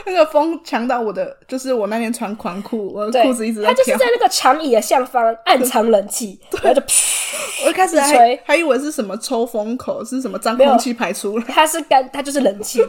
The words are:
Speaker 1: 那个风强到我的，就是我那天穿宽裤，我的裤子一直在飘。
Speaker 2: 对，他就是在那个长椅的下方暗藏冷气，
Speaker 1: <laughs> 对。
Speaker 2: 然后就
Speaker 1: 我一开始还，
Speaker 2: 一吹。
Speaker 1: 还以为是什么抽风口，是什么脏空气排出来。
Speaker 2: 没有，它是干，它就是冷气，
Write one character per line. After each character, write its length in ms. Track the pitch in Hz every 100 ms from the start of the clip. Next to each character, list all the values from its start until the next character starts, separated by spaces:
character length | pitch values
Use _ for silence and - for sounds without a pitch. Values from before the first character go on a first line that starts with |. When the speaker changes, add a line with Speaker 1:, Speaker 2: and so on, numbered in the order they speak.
| 403
Speaker 1:
那 60 |
个 120 | 370 311
风 340 | 294 320 330
强 240 | - 233 247
到 140 | 240
我 100 | 220
的， 240 | 190 175 - _
就 100 | 254
是 160 | 262
我 140 | 247 202
那 100 | 226
天 160 | 233
穿 220 | 233 202 214
宽 260 | 202 180
裤， 320 | - 226 196
我 160 | 202 214
的 140 | 240
裤 100 | 262
子 140 | 233 220
一 40 |
直 100 | 226
在 60 | 427
飘。 60 |
Speaker 2:
对， 100 | 508
他 0 |
就 80 | 508
是 40 | -
在 80 | 494
那 60 | 480
个 100 | 415
长 320 | - - 302
椅 140 | 311 226
的 60 |
下 220 | - 294
方 300 | 262 247 226 226 -
暗 160 | 269
藏 260 | 247 240 226
冷 180 | 208 208
气， 320 | - 214 - -
Speaker 1:
<laughs> 60 |
对。 80 | -
Speaker 2:
然 140 | - 254
后 40 |
就 60 | - - - - - - 554 - -
Speaker 1:
我 40 |
一 40 |
开 140 | 330 370
始 120 | 311
还， 140 | 285
Speaker 2:
一 20 | 269
吹。 260 | 233 254 -
Speaker 1:
还 100 | 302
以 60 |
为 140 | 320 254
是 140 | 294
什 120 | 285
么 140 | 202 208
抽 260 | - 233 247
风 300 | 220 214 247
口， 280 | - - 220
是 160 | 254
什 80 | 247
么 80 | 190
脏 180 | 226 240
空 220 | 277 254
气 160 | 254
排 180 | 233 185
出 260 | 208 202 220
来。 60 | 233
Speaker 2:
没 40 |
有， 40 | -
它 100 | 311
是 160 | 330
干， 240 | 294 269 262
它 100 | 277
就 100 | 269
是 100 | 277
冷 200 | 277 202
气， 180 | - 233